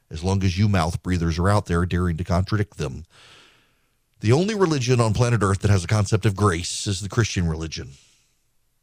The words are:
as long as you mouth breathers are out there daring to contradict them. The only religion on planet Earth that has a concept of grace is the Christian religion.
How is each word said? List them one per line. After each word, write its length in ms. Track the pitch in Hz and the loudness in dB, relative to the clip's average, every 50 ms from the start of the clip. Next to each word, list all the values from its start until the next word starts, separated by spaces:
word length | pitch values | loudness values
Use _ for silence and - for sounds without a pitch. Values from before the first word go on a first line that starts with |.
| _ _ | _ _
as 140 | 80 78 87 | -12 -6 -2
long 180 | 95 98 98 92 | -2 0 0 0
as 140 | 98 85 | 0 0
you 120 | 95 107 107 | 2 2 2
mouth 340 | 101 92 78 82 - - - | 2 2 0 0 -2 -4 -4
breathers 360 | 90 92 85 85 85 80 82 | -2 -2 0 0 0 0 0
are 120 | 87 98 | 2 2
out 160 | 104 104 - | 2 2 2
there 180 | - 87 85 87 | 0 0 0 0
daring 320 | 82 90 87 92 90 82 | 0 0 0 0 -2 -2
to 80 | 78 90 | -4 -4
contradict 540 | - 90 87 92 - 110 104 104 - - - | -2 0 0 0 0 -2 -2 -4 -4 -6 -8
them. 260 | 76 69 65 78 78 - _ - - - - - - _ _ _ _ _ _ _ _ _ _ _ _ _ _ _ | -8 -8 -8 -10 -14 -18 _ -20 -20 -20 -20 -20 -20 _ _ _ _ _ _ _ _ _ _ _ _ _ _ _
The 120 | - 107 123 | 0 2 4
only 220 | 156 185 208 226 | 4 4 2 0
religion 460 | 196 190 170 156 139 117 123 127 120 | 0 0 0 0 0 0 2 2 2
on 120 | 117 107 101 | 2 2 2
planet 300 | - 123 120 120 104 101 | 2 2 2 2 2 2
Earth 180 | 95 95 - | 2 0 2
that 100 | - 101 | 2 2
has 140 | 104 95 85 | 2 2 2
a 40 | - | 2
concept 360 | 110 107 101 - 113 98 - | 0 0 2 2 0 0 2
of 100 | 110 95 | 0 0
grace 520 | 95 104 101 85 85 87 - - - - | 2 2 2 2 0 -2 -6 -8 -6 -4
is 140 | 107 98 87 | -4 -4 -4
the 80 | 101 92 | -6 -4
Christian 360 | - 123 110 - - 98 87 | 0 0 0 0 0 -2 -2
religion. 440 | 82 80 78 82 80 - 85 73 71 69 - _ _ _ _ _ _ _ _ _ _ _ _ _ _ _ _ | 0 -2 -4 -6 -8 -10 -10 -12 -14 -16 -20 _ _ _ _ _ _ _ _ _ _ _ _ _ _ _ _